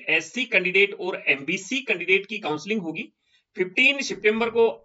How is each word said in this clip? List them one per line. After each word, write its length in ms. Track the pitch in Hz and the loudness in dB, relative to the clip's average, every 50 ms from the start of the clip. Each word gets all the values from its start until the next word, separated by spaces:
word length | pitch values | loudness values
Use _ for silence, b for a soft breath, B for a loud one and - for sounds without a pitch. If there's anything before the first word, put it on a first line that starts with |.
| - - | -2 0
एससी 360 | 160 247 - - - 240 262 | 0 0 -2 -4 -6 -6 -4
candidate 480 | - 220 190 180 185 185 196 202 196 - | 0 0 0 0 2 4 4 4 2 0
और 300 | - 180 185 - 151 - | -4 -6 -6 -6 -4 -2
एमबीसी 520 | 151 147 139 139 160 185 185 - - 254 269 | -2 -2 0 -2 -4 -4 -4 -4 -6 -6 -4
candidate 460 | 262 - 208 170 170 180 190 202 196 | -2 -2 -4 -2 2 2 2 2 2
की 120 | - 214 | -4 -10
काउंसलिंग 440 | 202 214 151 156 151 156 196 220 220 | -8 -4 -4 -4 -4 -4 -4 -4 -4
होगी। 220 | 170 160 160 185 - - _ _ _ _ _ _ _ _ _ | -4 -6 -8 -8 -12 -14 _ _ _ _ _ _ _ _ _
फ़िफ़्टीन 440 | - 185 175 - 254 262 269 277 277 | -4 -4 0 2 4 4 4 4 2
सितंबर 480 | 254 - 196 - - 214 220 226 233 233 | -4 -6 -6 0 0 2 2 2 0 0
को 340 | 226 233 226 226 - - | 4 4 4 4 2 -2